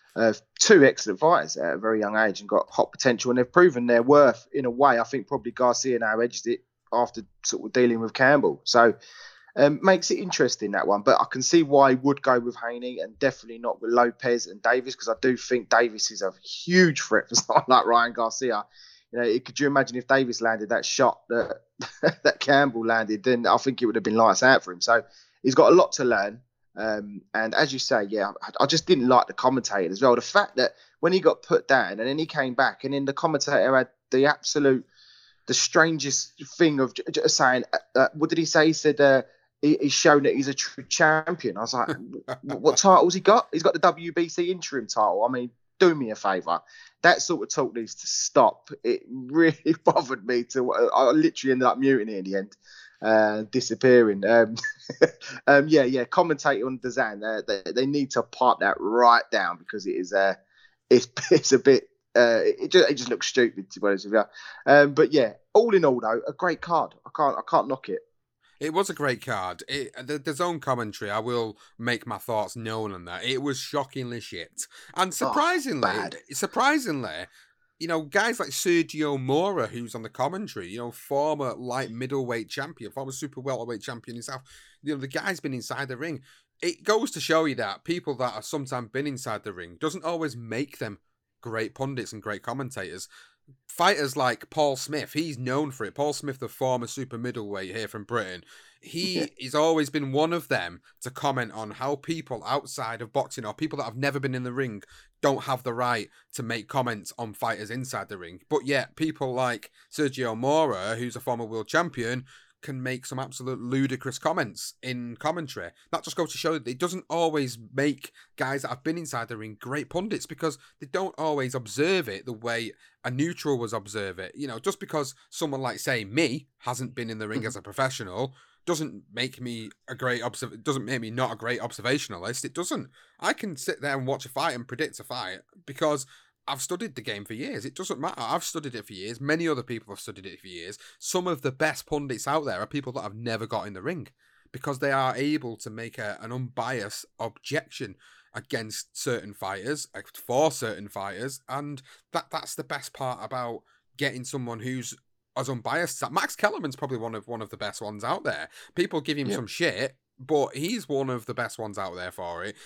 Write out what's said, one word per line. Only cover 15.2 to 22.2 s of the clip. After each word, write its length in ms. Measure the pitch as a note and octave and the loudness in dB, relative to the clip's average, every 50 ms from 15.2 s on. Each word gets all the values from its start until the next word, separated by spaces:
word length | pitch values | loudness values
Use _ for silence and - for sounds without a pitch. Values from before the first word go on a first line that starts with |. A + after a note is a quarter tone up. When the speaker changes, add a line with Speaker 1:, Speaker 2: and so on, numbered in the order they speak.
Speaker 1:
do 160 | - C3+ B2+ A#2 | 0 0 0 0
think 320 | - - B2+ B2 G#2+ - | -2 -2 -2 -2 0 2
Davis 420 | A#2+ A#2 B2 A#2 G#2+ G#2+ - - | 2 4 4 2 0 -4 -6 -6
is 100 | A2 G2 | -6 -4
a 120 | G2+ F#2 - _ - | -6 -6 -6 _ -16
huge 580 | - - - - - F3+ F#3 F3+ E3+ C#3+ - | -16 -14 -10 -2 2 6 6 6 6 4 0
threat 280 | - - - G#2+ - - | -2 2 2 2 2 2
for 60 | A2+ | -2
<laughs> 0 | |
someone 280 | A#2+ - - A#2+ B2+ - - | -2 0 4 2 2 4 6
like 160 | B2+ A#2+ - | 6 6 6
Ryan 260 | G#2+ A#2 A#2 A#2 A#2+ | 6 6 4 4 2
Garcia. 540 | A#2 A#2 A#2 A2+ - - C3 B2 A2 G#2 - _ _ - - - - _ _ _ - | 0 -2 -2 -2 -2 -2 -2 -2 -2 -2 -4 _ _ -20 -20 -20 -20 _ _ _ -4
You 60 | A#2+ | -2
know, 200 | A#2+ A#2+ G#2+ B2+ | 0 2 2 0
could 220 | B2+ - C3+ - | -2 -4 -4 0
you 60 | D3 C#3+ | 0 2
imagine 280 | C#3+ C#3 C3 - A#2 B2+ | 4 4 2 2 -2 -6
if 100 | B2 - | 0 2
Davis 340 | C3+ C3+ C3+ A#2+ A#2 - | 4 4 4 2 -2 -2
landed 280 | A#2 A2+ A2+ G#2+ G#2+ G2 | 0 0 0 0 -2 -2
that 160 | A2+ A2 - | -2 -2 -2
shot 360 | - - - C3+ A#2 - - _ - | -2 2 4 4 4 2 0 _ -4
that, 320 | A#2+ A#2+ G#2 - - - _ _ _ - - - - - | -2 0 0 -2 -4 -10 _ _ _ -14 -14 -14 -6 0
<laughs> 220 | - D#3 D#3+ - | 0 0 0 2